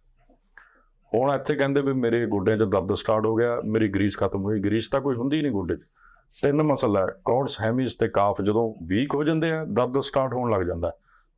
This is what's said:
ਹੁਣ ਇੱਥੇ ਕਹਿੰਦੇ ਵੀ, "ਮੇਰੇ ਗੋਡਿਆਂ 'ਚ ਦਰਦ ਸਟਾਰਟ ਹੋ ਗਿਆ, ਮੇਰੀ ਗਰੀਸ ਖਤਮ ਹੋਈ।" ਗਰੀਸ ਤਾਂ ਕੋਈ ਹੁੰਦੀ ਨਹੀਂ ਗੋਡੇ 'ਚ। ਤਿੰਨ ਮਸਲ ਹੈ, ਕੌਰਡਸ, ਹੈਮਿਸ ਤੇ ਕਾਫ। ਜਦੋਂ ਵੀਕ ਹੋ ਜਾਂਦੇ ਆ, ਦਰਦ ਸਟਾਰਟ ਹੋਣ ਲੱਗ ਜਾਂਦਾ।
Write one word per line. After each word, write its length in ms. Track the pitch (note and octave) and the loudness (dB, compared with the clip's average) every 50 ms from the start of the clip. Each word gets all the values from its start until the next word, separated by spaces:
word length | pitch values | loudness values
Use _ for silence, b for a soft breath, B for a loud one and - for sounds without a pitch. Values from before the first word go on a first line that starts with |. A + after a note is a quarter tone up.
| _ _ _ _ _ _ _ _ _ _ _ b b b b b b b b _ _ - - | _ _ _ _ _ _ _ _ _ _ _ b b b b b b b b _ _ -2 0
ਹੁਣ 220 | A2+ C3 C#3 C#3 | 0 2 2 0
ਇੱਥੇ 200 | B2+ C3+ - D3 | -2 -2 -2 0
ਕਹਿੰਦੇ 260 | C3 C#3 C#3 C#3 C#3+ | 0 0 2 2 0
ਵੀ, 120 | C3+ C#3 C3+ | 0 0 0
"ਮੇਰੇ 320 | C3 A#2+ A#2 A#2 A#2+ A#2 | 0 0 2 2 0 0
ਗੋਡਿਆਂ 320 | G#2 G#2 G2+ F#2 A2 A2+ | 0 0 0 2 2 2
'ਚ 60 | G#2 A2+ | 2 2
ਦਰਦ 300 | G2 G2+ F#2+ - G2 G2+ | 2 2 0 0 0 -2
ਸਟਾਰਟ 320 | - - - A2 A2 G#2+ | -2 0 0 0 2 2
ਹੋ 100 | A2+ A2+ | 2 2
ਗਿਆ, 260 | A2 A#2+ A#2+ A#2+ A#2+ - | 2 2 2 0 -2 -2
ਮੇਰੀ 220 | G#2+ G#2+ A2+ A2 | 0 0 2 2
ਗਰੀਸ 300 | G2 F#2+ F#2+ G#2 G2+ - | 2 2 2 0 0 0
ਖਤਮ 260 | - G2+ F#2+ - G2 F#2+ | 0 -2 -2 -2 -2 -2
ਹੋਈ।" 160 | G2+ A2 G#2 | 0 0 0
ਗਰੀਸ 300 | F#2+ G2+ G#2 A#2 A2 - | 0 0 0 0 -2 -2
ਤਾਂ 120 | - C3+ | -2 -2
ਕੋਈ 140 | B2+ C#3+ B2 | 0 0 -2
ਹੁੰਦੀ 260 | A2+ B2 C#3 D3+ D#3 | -2 -2 -2 0 0
ਨਹੀਂ 100 | D3+ C#3 | 0 0
ਗੋਡੇ 240 | A2 G2 F2 D#2+ E2+ | -2 -2 -2 -2 -4
'ਚ। 40 | - - _ b b b b b b b b b b | -6 -8 _ b b b b b b b b b b
ਤਿੰਨ 220 | b C#3+ C#3+ D3+ D#3 | b 0 2 2 2
ਮਸਲ 340 | D3+ C3+ B2+ C3 A2 G2+ | 2 2 2 2 2 2
ਹੈ, 80 | G2 F#2 - - - - | 2 2 0 -2 -4 -2
ਕੌਰਡਸ, 360 | - A#2 C3 C#3 C3 - - | 0 0 0 0 -2 -4 -2
ਹੈਮਿਸ 340 | A2 A2 A#2+ B2+ C3 A2+ - | -2 0 0 0 -2 -2 -2
ਤੇ 120 | - A#2 | -2 -2
ਕਾਫ। 340 | A2 - G2 G2+ G#2 G2 - | 0 2 2 2 2 0 0
ਜਦੋਂ 440 | G2 G#2 G#2 A2+ A#2 A2 A2 - E2 | 0 0 2 2 0 -2 -4 -6 -4
ਵੀਕ 300 | D#2+ F#2 A2 C#3 C#3+ - | -2 0 0 0 0 -2
ਹੋ 80 | C#3+ D3+ | -2 0
ਜਾਂਦੇ 280 | D#3 D#3+ D#3+ D#3+ E3 | 0 0 0 0 -2
ਆ, 140 | D#3+ D#3+ D#3 | -2 -4 -4
ਦਰਦ 360 | - G2+ A#2 B2 B2 B2+ C#3 | -2 0 0 0 0 0 -2
ਸਟਾਰਟ 320 | C3 - - C#3 C3 B2+ B2 | -2 -2 -2 -2 -2 -2 -2
ਹੋਣ 180 | B2+ B2 A#2 | -2 -2 0
ਲੱਗ 100 | G#2+ F#2+ | 0 0
ਜਾਂਦਾ। 320 | F2+ F2 F2 E2+ E2+ E2 - - b b b b b b b | 0 -2 -4 -4 -4 -6 -6 -8 b b b b b b b